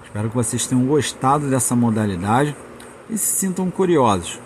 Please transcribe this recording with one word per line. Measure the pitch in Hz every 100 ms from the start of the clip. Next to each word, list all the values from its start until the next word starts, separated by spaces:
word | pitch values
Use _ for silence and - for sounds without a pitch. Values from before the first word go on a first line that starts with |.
Espero | - 107 110
que | 123
vocês | 113 120 -
tenham | 127 127
gostado | 147 - - 131 147 143
dessa | 131 - 120
modalidade | 117 110 104 92 101 120 147 143 - - - - -
e | 214
se | - -
sintam | 190 180 185
curiosos | - 190 160 120 95 87 -